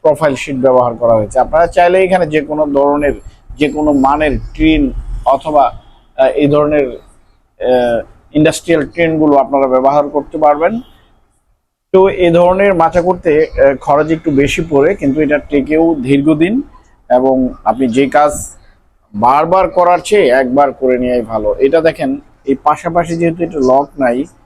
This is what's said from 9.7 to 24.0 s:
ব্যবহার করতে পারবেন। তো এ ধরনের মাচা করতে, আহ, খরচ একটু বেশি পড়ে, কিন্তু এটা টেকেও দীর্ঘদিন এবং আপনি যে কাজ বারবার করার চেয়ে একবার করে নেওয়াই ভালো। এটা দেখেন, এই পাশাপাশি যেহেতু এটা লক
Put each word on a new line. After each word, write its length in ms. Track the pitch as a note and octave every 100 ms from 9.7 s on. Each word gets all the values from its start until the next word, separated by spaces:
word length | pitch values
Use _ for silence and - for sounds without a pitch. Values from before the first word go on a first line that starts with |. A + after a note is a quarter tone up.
ব্যবহার 300 | B2+ C3 D3 C#3+
করতে 220 | D3 C#3 D#3
পারবেন। 340 | D3+ D3 E3+ A3+ - _ _ _ _ _ _ _ _ _ _
তো 60 | F#3+ F#3+ F3+ F3
এ 20 |
ধরনের 420 | E3+ F3 F#3 G3+
মাচা 260 | F3 E3 F3 E3+
করতে, 240 | F3+ F3 D3+
আহ, 320 | D#3 - C3+ C3+
খরচ 240 | - D3 D3+ D#3+
একটু 140 | D#3+ C#3
বেশি 220 | C#3 - E3
পড়ে, 200 | C#3+ D3+
কিন্তু 240 | G3+ C#3+ C#3+
এটা 140 | D3 D3 -
টেকেও 360 | C#3+ C3 D#3 E3 D#3 B2
দীর্ঘদিন 480 | C#3 C#3+ D3+ E3+ A#3+ C#4+ - _ _ _
এবং 240 | B2 C3 C3 B2+ C3
আপনি 220 | - A2+ C3 A#2
যে 80 | C#3 D3
কাজ 160 | D3 D3 - - _ _ _ _ _
বারবার 500 | G#2 A#2+ C#3 D#3+ F#3 F#3 F3+
করার 240 | F3 F3 -
চেয়ে 180 | G#3 D3+ B2+
একবার 280 | C3 C3 C#3+
করে 240 | B2+ C3 B2+
নেওয়াই 200 | B2 B2
ভালো। 260 | A2 A2 G#2+ G2+ C3+
এটা 120 | E3 D#3+
দেখেন, 240 | D#3 C#3 C#3 - _ -
এই 60 | C3+ D3
পাশাপাশি 460 | D3+ F3 E3+ E3 E3
যেহেতু 200 | E3+ E3+ E3+
এটা 120 | D#3 C3
লক 160 | C3 C#3+ C#3+